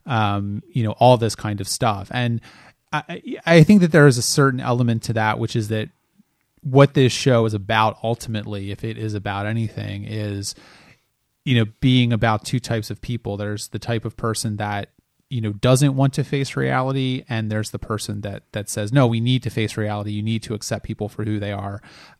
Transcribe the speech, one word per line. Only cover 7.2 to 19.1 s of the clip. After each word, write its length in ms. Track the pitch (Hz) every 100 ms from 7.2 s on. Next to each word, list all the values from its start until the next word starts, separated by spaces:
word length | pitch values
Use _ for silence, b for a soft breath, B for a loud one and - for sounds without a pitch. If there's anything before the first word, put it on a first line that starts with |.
| 139 120 113
is 60 |
about 440 | 107 98 110 110 -
ultimately, 640 | 113 117 - 110 101 104 98
if 140 | 98
it 120 | 113 113
is 180 | 110
about 320 | 104 104 98 104
anything, 580 | 113 110 - 104 101
is, 500 | 104 107 107 101 98 - b b b b b _ _ _
you 120 | 143 123
know, 100 | 110 -
being 320 | 135 127 120
about 320 | 113 117 107
two 160 | - 127
types 300 | - 117 107
of 100 | 104
people. 360 | - 120 107 101
There's 320 | 104 104 -
the 120 | 110
type 240 | - 117
of 120 | 113 -
person 400 | 117 107 - 104
that, 320 | 104 104 - _ _ _ _
you 120 | 123
know, 120 | 107
doesn't 440 | 104 123 131 143 135
want 180 | 135
to 80 | 139
face 300 | 135 143 131
reality, 720 | 135 131 131 131 135 131 127 -
and 220 | 113 107
there's 200 | 107 107
the 80 | -
person 420 | - 107 - 104
that, 240 | 101 101 _
that 160 | 107 101
says, 240 | - 107
"No, 140 | 139
we 120 | 123